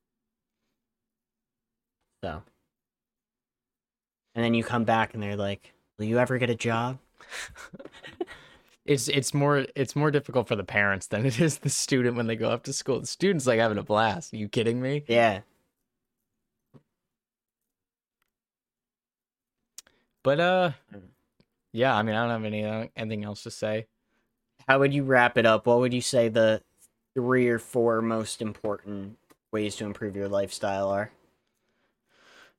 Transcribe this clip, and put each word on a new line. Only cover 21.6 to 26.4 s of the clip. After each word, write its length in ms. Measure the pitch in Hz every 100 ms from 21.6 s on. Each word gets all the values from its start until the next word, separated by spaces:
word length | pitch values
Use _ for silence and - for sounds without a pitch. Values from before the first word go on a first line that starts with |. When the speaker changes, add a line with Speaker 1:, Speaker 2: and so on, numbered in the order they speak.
| _
Speaker 2:
yeah, 220 | 110 131
I 80 | 107
mean, 120 | 110
I 80 | 107
don't 80 | 120
have 140 | 113 107
any, 180 | 107
uh, 220 | 107 110 117 -
anything 280 | 110 107
else 180 | 104 101
to 80 | -
say. 380 | - 107 110 113 _ _ _ _ _ _ _ -
Speaker 1:
How 120 | 135
would 160 | 139
you 80 | 143
wrap 320 | 135 127 120 120
it 80 |
up? 220 | 113 110 123
What 140 | 120
would 120 | 127
you 80 | 123
say 300 | - 123 117
the 320 | 113